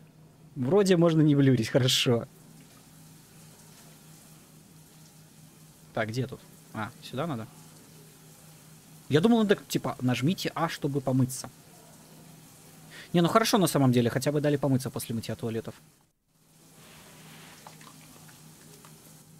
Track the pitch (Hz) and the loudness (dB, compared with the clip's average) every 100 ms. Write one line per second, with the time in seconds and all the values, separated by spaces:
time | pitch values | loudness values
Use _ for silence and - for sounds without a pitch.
0 | - - - - - - 123 190 190 180 | -20 -20 -20 -20 -16 -8 0 2 4 4
1 | 170 160 151 143 135 123 110 143 127 - | 4 4 4 6 4 4 2 0 2 2
2 | - 117 - - - - - - - - | 2 0 -2 -14 -20 -20 -20 -20 -20 -20
3 | - - - - - - - - - - | -20 -20 -20 -20 -20 -20 -20 -20 -20 -20
4 | - - - - - - - - - - | -20 -20 -20 -20 -20 -20 -20 -20 -20 -20
5 | - - - - - - - - - - | -20 -20 -20 -20 -20 -20 -20 -20 -12 -6
6 | 110 117 123 - - - - 110 110 - | -6 -6 -8 -10 -20 -20 -16 -10 -10 -12
7 | - 120 165 123 110 - - - - - | -14 -10 -8 -8 -12 -18 -20 -20 -20 -20
8 | - - - - - - - - - - | -20 -20 -20 -20 -20 -20 -20 -20 -20 -20
9 | - 143 202 233 208 208 - 143 - - | -2 2 4 4 2 0 -2 -6 -6 -4
10 | 123 123 131 190 - - 165 - 151 139 | -2 0 -2 -2 -6 -6 -6 -4 -6 -4
11 | 135 131 127 - - - - - - - | -2 0 0 -4 -14 -18 -20 -20 -20 -20
12 | - - - - - - - - - - | -20 -20 -20 -20 -20 -20 -20 -20 -20 -20
13 | - 175 170 226 220 233 170 151 135 123 | -4 0 2 2 2 2 2 2 2 4
14 | 117 131 139 147 147 143 143 131 - 131 | 2 0 -2 -2 0 0 0 -2 -2 -8
15 | - 117 107 110 117 110 110 - - _ | -8 -8 -8 -8 -8 -8 -10 -14 -20 _
16 | _ _ _ _ _ _ _ - - - | _ _ _ _ _ _ _ -20 -20 -20
17 | - - - - - - - - - - | -20 -20 -20 -20 -20 -20 -20 -20 -20 -20
18 | - - - - - - - - - - | -20 -20 -20 -20 -20 -20 -20 -20 -20 -20
19 | - - - | -20 -20 -20